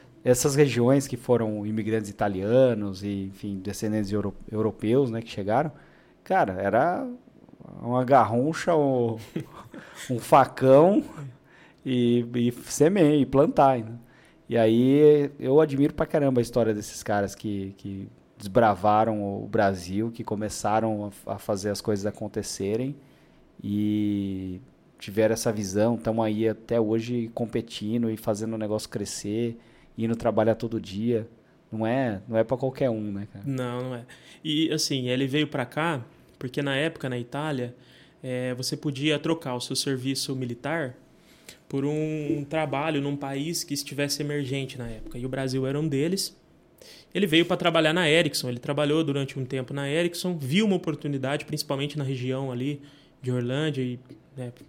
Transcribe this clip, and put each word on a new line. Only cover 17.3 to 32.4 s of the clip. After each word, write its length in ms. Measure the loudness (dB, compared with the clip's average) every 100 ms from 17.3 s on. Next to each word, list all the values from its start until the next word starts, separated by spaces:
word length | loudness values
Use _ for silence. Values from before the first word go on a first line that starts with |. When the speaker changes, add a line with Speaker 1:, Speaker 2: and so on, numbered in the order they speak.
| -6
Speaker 1:
que, 400 | -6 -6 -8 -10
que 300 | -12 -10 -12 -18 _ -14
desbravaram 1040 | 0 4 4 4 4 4 4 0 -4 -6
o 40 | -4
Brasil, 640 | 2 2 0 -4 -4 -4
que 120 | -6
começaram 880 | -8 -6 -6 -4 0 0 0 -2 -6 -10 -10
a, 60 |
a 40 | -8
fazer 300 | -4 -4 -2
as 120 | -4
coisas 240 | -2 -2 -2
acontecerem 880 | -6 -8 -8 -8 -6 -2 -2 -4 -8 -18 _ _ -20 _ -12
e 960 | -4 -2 0 0 0 -2 -4 -6 -8 -10 -14 _ _ -18
tiveram 340 | -6 2 2
essa 180 | 2 0
visão, 460 | -2 -2 2 2 2
tão 240 | -2 0
aí 260 | 0 2 0
até 320 | -2 -2 0
hoje 500 | 2 0 -2 -4 -4
competindo 760 | -6 -4 -4 -6 -8 -4 -2 -2
e 80 | -2
fazendo 360 | -2 -2 -2
o 40 | -4
negócio 300 | -2 -4 -4
crescer, 680 | -8 -8 -8 -4 -2 -2 -6 -18 -20 -16 -6
indo 180 | -2 0
trabalhar 400 | 0 2 2 2
todo 240 | -2 -6
dia. 480 | -6 -4 0 -2 -4 -16 _ _ -12
Não 140 | -4 0
é, 360 | 0 0 -4 -2
não 100 |
é 60 | 0